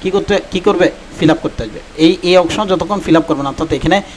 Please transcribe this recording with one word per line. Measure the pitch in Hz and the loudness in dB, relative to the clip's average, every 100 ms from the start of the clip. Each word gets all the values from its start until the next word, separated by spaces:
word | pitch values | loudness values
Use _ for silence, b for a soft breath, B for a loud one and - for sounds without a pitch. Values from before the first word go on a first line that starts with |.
কী | 185 | -2
করতে, | 190 170 196 - | -2 0 -2 -2
কী | 185 | -2
করবে? | 208 202 180 - - - | 0 2 0 0 -14 -2
ফিল | 160 | 0
আপ | 160 | 2
করতে | - - | -2 -6
আসবে। | 113 - - - | -10 -12 -14 2
এই, | 165 185 | 2 4
এই | 175 180 | 2 4
অংশ | 170 - | 2 -2
যতক্ষণ | 208 175 170 202 | -2 -2 -2 -4
ফিল | - 165 | 2 2
আপ | |
করবে | 160 147 | 2 -2
না, | 139 | -4
অর্থাৎ | 135 160 | -4 -4
এখানে | 139 165 196 B | -2 0 0 B